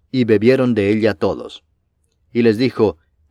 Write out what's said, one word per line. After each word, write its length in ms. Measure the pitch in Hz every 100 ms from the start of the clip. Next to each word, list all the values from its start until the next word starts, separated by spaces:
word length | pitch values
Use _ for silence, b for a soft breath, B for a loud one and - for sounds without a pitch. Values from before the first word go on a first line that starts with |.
| _
y 120 | 127
bebieron 500 | 113 107 110 131 127
de 180 | 107 98
ella 240 | 107 107 98
todos. 480 | 101 65 - - _ _ _ _ _ _ _
Y 120 | 117
les 140 | 117 107
dijo: 400 | 131 - 107 - _ _ _